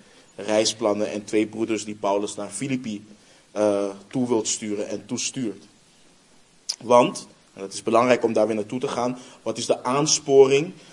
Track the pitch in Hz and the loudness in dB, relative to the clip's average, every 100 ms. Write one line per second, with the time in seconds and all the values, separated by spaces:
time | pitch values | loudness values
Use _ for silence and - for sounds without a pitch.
0 | - - - - 101 107 110 - 113 104 | -20 -20 -20 -12 -2 0 0 0 0 0
1 | 104 101 104 110 107 110 110 110 107 104 | -2 -6 -2 0 0 -2 -4 -4 -6 -6
2 | 101 101 104 - 101 - 135 131 120 101 | -2 -2 -2 -8 -12 -10 -6 -6 -6 -10
3 | - - _ - _ 101 107 101 101 98 | -12 -20 _ -20 _ -2 0 2 -2 -8
4 | - 135 120 117 107 - 110 104 101 104 | -8 -4 0 0 -2 -6 -6 -6 -6 -8
5 | 101 120 - - 117 98 - _ _ _ | -8 -8 -6 -6 -8 -8 -16 _ _ _
6 | _ _ _ _ _ _ - - 110 123 | _ _ _ _ _ _ -14 -12 4 4
7 | 147 - - - _ - 98 - - 113 | 4 0 -14 -20 _ -14 -12 -8 0 2
8 | 123 120 113 113 107 110 104 127 135 - | 4 2 2 2 2 0 -6 -6 -4 -4
9 | 123 254 - - - 113 - 123 123 135 | -4 -6 -12 -12 -8 -6 -2 -2 0 0
10 | 151 - - 135 135 139 170 185 - | 0 0 6 8 8 6 0 -8 -20